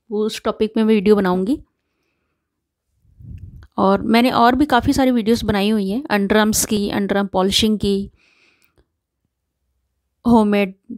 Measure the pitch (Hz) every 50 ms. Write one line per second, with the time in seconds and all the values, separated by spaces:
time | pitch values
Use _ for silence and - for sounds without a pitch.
0 | _ - 214 214 214 214 - - - 226 214 - 220 214 - 226 220 220 220 208
1 | 185 214 214 202 190 180 180 185 190 214 302 302 - _ _ _ _ _ _ _
2 | _ _ _ _ _ _ _ _ _ _ _ _ _ _ _ _ _ _ _ _
3 | _ _ _ - - - - - - - - - - - _ - 202 190 196 190
4 | 202 220 220 233 247 262 - - 233 240 254 254 294 - 262 240 233 277 262 269
5 | 262 254 247 233 202 220 240 226 233 208 208 196 196 214 220 214 196 190 202 269
6 | 302 - 208 202 196 185 - 220 208 214 208 - - - 220 202 202 - - 202
7 | 202 190 196 196 202 190 - 190 185 196 190 - 226 214 214 196 - 202 196 196
8 | 196 - - _ _ _ _ _ _ _ _ _ _ _ _ _ _ _ _ _
9 | _ _ _ _ _ _ _ _ _ _ _ _ _ _ _ _ _ _ _ _
10 | _ _ _ _ - 240 240 226 214 208 202 202 202 190 196 _ _ - -